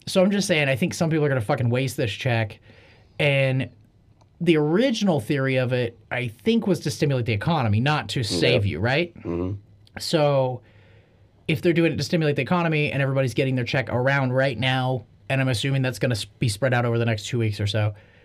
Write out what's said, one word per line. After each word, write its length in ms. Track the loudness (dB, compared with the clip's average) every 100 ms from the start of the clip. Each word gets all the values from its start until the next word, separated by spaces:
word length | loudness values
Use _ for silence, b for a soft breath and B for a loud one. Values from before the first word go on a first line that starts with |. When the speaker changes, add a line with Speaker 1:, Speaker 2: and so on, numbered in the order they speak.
| -2
Speaker 1:
So 140 | 2
I'm 100 | 2
just 160 | 2 0
saying, 200 | 2 2
I 80 | 0
think 180 | -2
some 160 | -2 0
people 140 | 2
are 60 | 2
gonna 100 | 0
fucking 280 | 0 0 0
waste 260 | 0 -2 -2
this 160 | -4
check. 480 | -2 -2 0 -2 -8 b b b b b -2
And 500 | 0 2 0 0 -4 -10 -20 _ _ _ _ -4
the 160 | 2 2
original 600 | 4 2 2 0 0 0
theory 340 | 0 -2 0 0
of 140 | 0
it, 260 | 0 -2 -6 _
I 160 | -6 -6
think, 400 | -4 0 0 2
was 120 | -2
to 100 | -2
stimulate 340 | -2 0 0 0
the 80 |
economy, 460 | -2 0 0 2 2
not 300 | 2 0 -2
to 140 | -4
save 420 | -2 0 2 2 2
Speaker 2:
Yep. 60 |
Speaker 1:
you, 80 | 0
right? 340 | 0 0 -2 -6
Speaker 2:
Mm-hmm. 340 | -6 -4 -4 -6 -12 -20 -20 -14
Speaker 1:
So 640 | -2 2 2 2 0 -4 b b b b b b b _ -4
if 140 | 0
they're 120 | 2
doing 180 | 2 2
it 40 | 0
to 60 |
stimulate 320 | -2 0 0 0
the 60 |
economy 500 | 0 0 2 0 0
and 100 | 0
everybody's 320 | 0 0 0
getting 220 | 0 0 0
their 100 | 0
check 240 | -2 -2
around 420 | 0 2 2 2
right 240 | 2 0 0
now, 480 | 0 0 0 -4 -8 -14 -4
and 120 | 0
I'm 80 | 0
assuming 320 | 0 0 0
that's 180 | -2 -2
gonna 140 | -2 -2
s-, 100 | -6
be 240 | -4 -2
spread 240 | 0 0
out 120 | 2 2
over 120 | 0
the 80 | 0
next 220 | -2 -2
two 120 | -2
weeks 200 | -2 -2
or 80 | -2
so, 260 | 0 -2 -4 b b